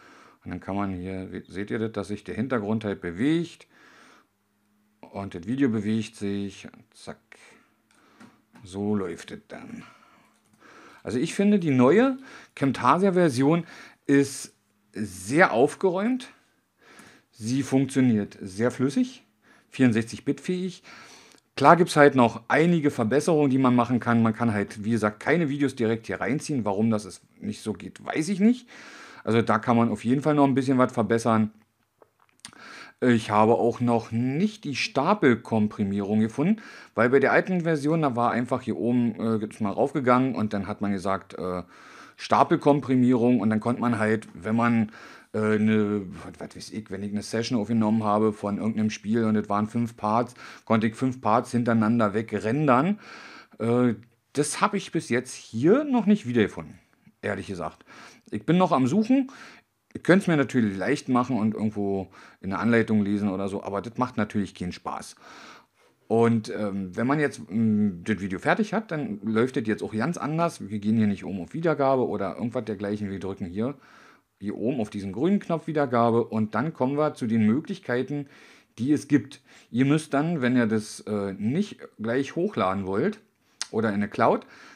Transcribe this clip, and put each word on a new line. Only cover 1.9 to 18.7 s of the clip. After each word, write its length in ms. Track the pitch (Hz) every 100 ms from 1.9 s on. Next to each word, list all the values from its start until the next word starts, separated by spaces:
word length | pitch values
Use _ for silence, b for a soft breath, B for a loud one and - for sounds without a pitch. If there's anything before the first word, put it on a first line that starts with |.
dass 160 | 107 95
sich 160 | 104
der 120 | - -
Hintergrund 500 | 127 123 101 110 107
halt 160 | 98
bewegt. 680 | 87 85 139 165 165 - _ b b b b b b _ _ _ _ _ _ _
Und 340 | - - 98 90
das 100 | 90
Video 240 | 131 139
bewegt 460 | 110 104 110 107 -
sich. 500 | 101 101 101 - -
Und 180 | - _
zack. 260 | _ - - _ - - - b b b b b b b b _ -
So 320 | 90 95 104 104
läuft 360 | 90 82 -
es 100 | - -
dann. 340 | - - - - b b b b b _ _ B B B B
Also 160 | B 120
ich 140 | 160
finde, 260 | - 202 208
die 120 | 170
neue 460 | 127 127 196 269 262 B B B -
Camtasia-Version 1080 | 139 117 123 160 196 180 170 120 139 170 165 B B B -
ist 480 | 139 139 - - _ _ _ _
sehr 580 | - 104 90 95 147 185
aufgeräumt. 800 | 113 147 - 190 180 220 254 - - _ _ _ _ B B B B B
Sie 320 | - 107 131
funktioniert 720 | 135 135 135 135 127 107 98 -
sehr 280 | 95 95
flüssig, 560 | 120